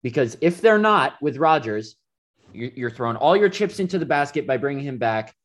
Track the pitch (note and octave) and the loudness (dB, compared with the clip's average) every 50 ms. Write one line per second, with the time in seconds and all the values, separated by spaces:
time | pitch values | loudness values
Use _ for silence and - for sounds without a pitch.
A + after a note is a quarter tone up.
0 | - B2+ A#2 D3 C3 A2+ - - D#3 E3+ F3 F3+ - A3+ G#3+ G#3+ G#3+ A3 G#3 F#3 | -8 -4 0 0 -2 -2 -2 0 0 0 0 4 4 4 4 6 4 4 4 4
1 | C3 C#3+ - - C#3+ D3 B2 C3 D#3+ D#3+ D#3+ D3+ A#2+ A2 G#2+ G#2+ A2 A2+ _ _ | 2 0 -2 -4 -6 -6 -2 0 2 4 4 2 2 -2 -6 -6 -6 -10 _ _
2 | _ _ _ _ _ _ _ _ _ _ - - A#2+ B2 - C3 B2 A#2 A2+ - | _ _ _ _ _ _ _ _ _ _ -14 -12 -12 -12 -10 -8 -8 -8 -6 -4
3 | B2 A#2 A2+ - - D3+ F3+ G3+ G#3 F#3+ F#3+ - G#3+ G3 G#3 - F#3+ F3+ F#3+ F3+ | -4 -4 -2 0 2 4 4 4 4 2 2 0 -4 -4 -2 -4 -4 -4 -2 -4
4 | D#3+ C3+ D3+ C#3+ C#3+ C#3 - D3+ C#3 C#3+ C3 B2 C3 C#3 C#3+ C#3 C#3 C#3+ C3 A#2+ | -2 0 0 0 0 -2 -4 -6 -2 -2 -2 -2 -2 -4 -4 -6 -8 -8 -6 -4
5 | A#2+ A2+ A2 A2 A2 - _ _ _ | -2 -2 -2 -2 -6 -8 _ _ _